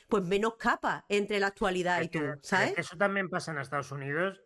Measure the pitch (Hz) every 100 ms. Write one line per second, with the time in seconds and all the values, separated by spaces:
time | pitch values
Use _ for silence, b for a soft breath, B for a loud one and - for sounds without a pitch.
0 | B 214 175 202 226 - 233 220 254 156
1 | - 202 202 208 196 - 202 180 175 175
2 | 170 165 147 147 - 190 247 381 - 170
3 | 202 196 185 175 - 147 135 143 135 139
4 | 139 147 190 190